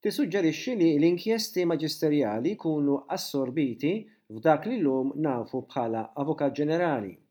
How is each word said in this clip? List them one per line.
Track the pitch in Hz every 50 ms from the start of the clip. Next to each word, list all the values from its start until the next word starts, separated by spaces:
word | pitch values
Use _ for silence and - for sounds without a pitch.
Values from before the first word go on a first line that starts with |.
tissuġġerixxi | - 214 202 - 294 190 160 202 180 160 156 160 - - 254 220
li | 175 165 151 147
l-inkjesti | 151 170 180 175 - 220 226 226 220 - - 185 180 170
maġisterjali | 170 151 151 151 147 - - 156 147 147 147 107 107 110 120 165 214
jkunu | 208 - 165 156 151 143 143 139 139 - - 170
assorbiti | 190 - - - 143 135 123 127 160 151 131 117 113 - 147 185 220 214 - _ _ _ _ 107
f'dak | 110 107 160 156 151 156
li | 208 254 240
llum | 180 143 131 131 131 135 139 143
nafu | 156 143 135 120 113 - - 131 117 -
bħala | - 139 123 117 113 113 110 - - 147
Avukat | 143 143 156 147 151 139 135 143
Ġenerali. | 147 147 156 170 180 170 147 123 104 95 87 - _ _